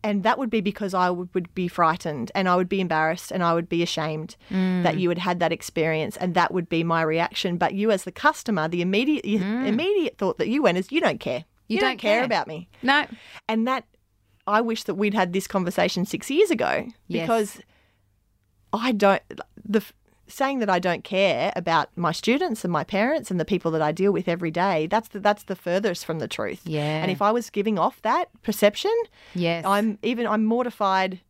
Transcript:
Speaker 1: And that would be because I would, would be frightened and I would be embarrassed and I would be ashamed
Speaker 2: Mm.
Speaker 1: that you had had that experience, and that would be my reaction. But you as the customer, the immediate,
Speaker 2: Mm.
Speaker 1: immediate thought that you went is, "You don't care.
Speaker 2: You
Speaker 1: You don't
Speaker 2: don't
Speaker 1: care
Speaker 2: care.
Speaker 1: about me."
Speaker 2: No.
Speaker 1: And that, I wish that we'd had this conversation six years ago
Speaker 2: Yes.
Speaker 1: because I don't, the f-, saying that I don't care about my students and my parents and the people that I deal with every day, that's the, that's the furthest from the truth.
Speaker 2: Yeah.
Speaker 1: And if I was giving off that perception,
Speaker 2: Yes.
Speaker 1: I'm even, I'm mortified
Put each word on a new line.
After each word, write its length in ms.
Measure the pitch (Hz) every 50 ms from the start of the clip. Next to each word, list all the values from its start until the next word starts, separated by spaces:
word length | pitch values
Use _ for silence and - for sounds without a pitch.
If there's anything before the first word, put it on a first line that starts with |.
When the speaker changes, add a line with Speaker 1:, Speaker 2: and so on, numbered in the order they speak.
Speaker 1:
And 200 | - 214 208 202
that 160 | 180 220 240 -
would 100 | 269 226
be 140 | 233 226
because 320 | 180 208 196 - 220 190 190
I 160 | 185 180 180
would, 180 | 180 175 180 175 _
would 200 | 185 175 - _
be 140 | - 180 175
frightened 640 | - - 170 160 160 175 - 170 151 139 117 - -
and 140 | 196 190 185
I 80 | 180
would 120 | 180 185 180
be 120 | 202 190
embarrassed 500 | 190 170 165 156 156 160 170 175 - -
and 120 | - 180
I 100 | 175 170
would 160 | 165 170 170 -
be 140 | 175 170
ashamed 540 | 170 170 - - 151 156 156 156 156 - - _ _ -
Speaker 2:
Mm. 340 | - 185 185 185 185 180 175
Speaker 1:
that 120 | 180 -
you 140 | 175 180 170
had 80 | 175 175
had 220 | 175 196 180 175
that 120 | 175 160
experience, 640 | 170 - - - - 170 156 160 160 156 156 - -
and 180 | - - 180 165
that 200 | 185 170 - -
would 160 | 185 170 -
be 120 | 170 165
my 200 | 165 170 165 165
reaction. 560 | 165 156 156 165 170 - - - - 185 175 170
But 160 | 175 - -
you 160 | 196 208 220
as 140 | 214 190 -
the 80 | 190
customer, 560 | - - - 294 302 - - - 214 175 156 165
the 120 | 175 175
immediate, 440 | 175 185 196 208 262 285 302 254 -
Speaker 2:
Mm. 400 | - 208 214 185 196 220 240 262
Speaker 1:
immediate 500 | 208 214 240 320 381 415 392 320 247 -
thought 220 | - 202 185 - -
that 100 | 170 -
you 140 | 233 294
went 160 | 294 202 170 180
is, 120 | 190 -
"You 120 | 269 320
don't 180 | 294 220 147 -
care. 240 | - 143 127 123 165 _ _ _ _ _
Speaker 2:
You 60 | 220
Speaker 1:
You 60 | -
don't 100 | 262 262
Speaker 2:
don't 80 | 262 202
Speaker 1:
care 180 | 240 208 208 233
Speaker 2:
care. 40 | 254
Speaker 1:
about 220 | 247 226 170 -
me." 240 | - 156 151 175 _ _ -
Speaker 2:
No. 220 | - 247 277 294 - - 226 - - - - - _
Speaker 1:
And 220 | - 220 220 226 254
that, 160 | 262 254 - _ _ _ _ _ _ _ _ _ _ _ _
I 160 | - 208 214
wish 220 | 240 226 226 220 -
that 100 | - 175
we'd 180 | 196 208 208 202
had 200 | 220 185 175 175
this 120 | 196 190
conversation 600 | - - 196 180 175 - - 180 180 - 180 180
six 240 | - - - - -
years 200 | 269 320 427 370
ago 360 | 330 220 - - 65 - - 247 - _ _
Speaker 2:
Yes. 160 | _ 175 - 165
Speaker 1:
because 360 | 165 233 226 214 202 - - - _ _ _ _ _ _ _ _ _ _ _ _ _ _ _ _ _ _ _ _ _
I 200 | - 220 226 262
don't, 300 | 240 202 202 196 196 - _ _ 135 - - _ _ - -
the 140 | 202 202 220
f-, 120 | - - _ _ _ _ _ _ _
saying 340 | _ - - 269 269 277 262
that 100 | 226 202
I 80 | 185 175
don't 240 | 180 180 175 -
care 500 | - - 202 185 196 190 147 120 143 196 -
about 320 | - 175 170 165 160 139 - _
my 160 | - 175 160
students 520 | 170 - - - 240 285 285 247 220 - -
and 80 | 180
my 120 | 170 151 151
parents 460 | - - 190 214 254 311 311 - -
and 80 | 185 180
the 40 | 160
people 260 | - 202 175 - 170
that 100 | 160 160
I 80 | 156 151
deal 200 | 156 165 190 202
with 160 | 196 165 - -
every 220 | 170 175 180 165
day, 340 | 160 170 180 202 185 156 156
that's 220 | 156 208 226 220 -
the, 100 | - 208
that's 240 | 196 208 208 208 -
the 120 | - 196
furthest 480 | - - 175 175 190 202 208 175 - -
from 140 | - 160 160
the 80 | 127 -
truth. 340 | - - 110 98 - - -
Speaker 2:
Yeah. 380 | 170 156 151 147 151 156 156
Speaker 1:
And 80 | 165 180
if 100 | 185 -
I 120 | 202 208
was 180 | 220 240 226 -
giving 280 | - 202 196 220 214 180
off 220 | 165 233 - _
that 260 | - 220 247 339 359 - _ -
perception, 500 | _ - 208 - - 208 208 - - 392 453 466 453 - _ _ - - -
Speaker 2:
Yes. 300 | 180 175 165 170 170 160
Speaker 1:
I'm 340 | 190 196 202 214 220 208 -
even, 240 | - 233 247 226 240 208
I'm 160 | 214 214 220
mortified 760 | 214 226 240 247 240 226 - 208 190 190 190 190 190 185 185 _ _